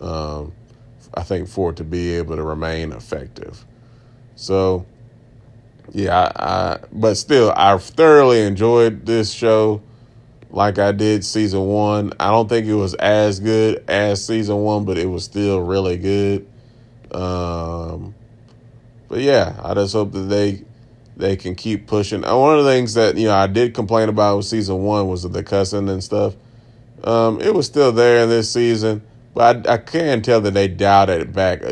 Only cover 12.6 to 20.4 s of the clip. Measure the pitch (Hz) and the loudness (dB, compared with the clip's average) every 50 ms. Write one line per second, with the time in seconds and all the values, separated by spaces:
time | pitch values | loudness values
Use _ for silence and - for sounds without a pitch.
12.6 | 110 110 107 104 98 92 - - - 101 107 107 107 107 101 95 101 110 113 110 | 0 0 0 0 -2 -2 -4 -2 0 2 2 2 2 2 0 -2 -2 0 2 2
13.6 | 110 110 - - - - 87 101 104 104 101 98 - - 113 110 107 101 104 101 | 2 2 0 -2 -4 -4 -2 0 0 0 -2 -4 -4 -4 -4 -2 -2 -2 -2 -2
14.6 | 104 107 107 104 104 98 92 87 87 92 90 85 - - - 101 101 101 98 92 | 0 0 -2 -2 -2 -2 -4 -2 -4 -4 -4 -6 -10 -8 -6 -4 -2 0 0 -2
15.6 | 87 87 95 98 95 92 87 90 95 98 101 101 101 98 101 98 - - - - | -2 -2 -2 -2 -2 -2 -4 -4 -2 -2 -2 0 0 -2 -2 -4 -6 -12 -20 -20
16.6 | - - _ - - - - - - - - - 92 92 92 90 90 87 85 85 | -20 -20 _ -20 -20 -20 -20 -20 -18 -12 -10 -8 -6 -6 -4 -4 -6 -6 -6 -6
17.6 | 82 82 85 85 82 82 82 78 - 95 104 - - - - - - - - - | -8 -8 -8 -8 -10 -10 -12 -12 -14 -16 -18 -20 -20 -20 -20 -20 -20 -20 -20 -20
18.6 | - - - - - - - - - - - 117 131 143 139 113 92 87 - - | -20 -20 -20 -20 -20 -20 -20 -20 -14 -8 -6 -2 2 4 4 4 2 0 -4 -8
19.6 | - 85 95 101 101 98 107 110 104 98 - 98 95 98 101 104 | -8 -4 -2 -2 -2 0 0 -2 -2 -2 -4 -6 -4 -2 0 0